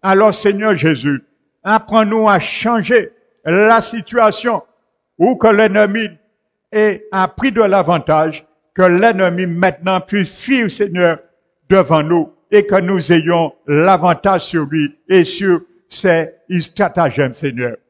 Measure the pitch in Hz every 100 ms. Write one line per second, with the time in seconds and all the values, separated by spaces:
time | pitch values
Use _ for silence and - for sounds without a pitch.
0 | 190 196 214 - 208 202 220 180 151 143
1 | 131 139 _ _ _ _ 190 214 214 220
2 | 214 220 214 196 - - 220 233 156 240
3 | - _ _ _ - 175 214 226 - 233
4 | 180 233 214 - 240 220 - _ _ _
5 | _ _ 185 254 220 208 220 196 208 208
6 | 214 165 _ _ _ _ _ 214 214 196
7 | - 190 185 - 269 214 208 190 165 170
8 | - 156 160 151 _ _ _ - 185 175
9 | 226 196 185 175 185 170 185 185 175 190
10 | 185 202 175 - - 262 220 - 202 175
11 | 175 165 _ _ _ _ _ 190 139 160
12 | 151 170 156 _ _ 208 202 196 185 190
13 | 160 170 160 170 160 - - 147 175 185
14 | 180 165 196 190 - 170 143 156 147 -
15 | _ 185 170 - 196 175 - _ _ -
16 | 190 165 160 - _ 185 156 - 190 -
17 | 160 127 139 120 143 120 123 113